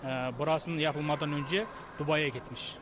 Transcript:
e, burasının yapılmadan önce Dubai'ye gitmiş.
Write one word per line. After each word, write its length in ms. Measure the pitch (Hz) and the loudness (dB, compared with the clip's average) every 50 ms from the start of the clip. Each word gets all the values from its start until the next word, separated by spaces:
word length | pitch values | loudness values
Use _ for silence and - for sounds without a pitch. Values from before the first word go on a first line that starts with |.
| - | -4
e, 40 | 135 131 127 127 127 123 120 | -2 -2 0 0 -2 0 0
burasının 380 | 147 156 160 160 - 170 170 156 | 2 4 4 2 2 0 0 2
yapılmadan 560 | 151 156 143 147 151 151 151 147 156 147 147 | 2 2 2 2 0 0 2 2 0 0 0
önce 320 | 147 143 135 170 190 220 - - - - - - - | -2 0 2 2 0 0 0 -6 -12 -14 -14 -6 -4
Dubai'ye 300 | 151 143 156 151 156 143 | 2 2 4 4 4 2
gitmiş. 460 | 120 123 - - 123 - - - - - | 0 -4 -8 -8 -8 -6 -6 -8 -8 -10